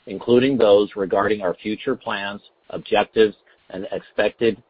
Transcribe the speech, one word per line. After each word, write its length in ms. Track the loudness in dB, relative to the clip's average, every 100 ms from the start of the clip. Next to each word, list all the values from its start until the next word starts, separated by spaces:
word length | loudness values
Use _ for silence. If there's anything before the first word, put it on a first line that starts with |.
| -14
including 520 | -6 2 4 4 2
those 320 | 4 4 4
regarding 460 | -4 -2 0 0 -2
our 140 | -4
future 420 | -4 -6 -6 -6 -6
plans, 460 | -6 -8 -8 -12 _ _ -14
objectives, 640 | -14 -2 0 0 2 2 0 _ _ _
and 180 | -12 -10
expected 720 | -10 -8 -2 -2 0 -2 -2 _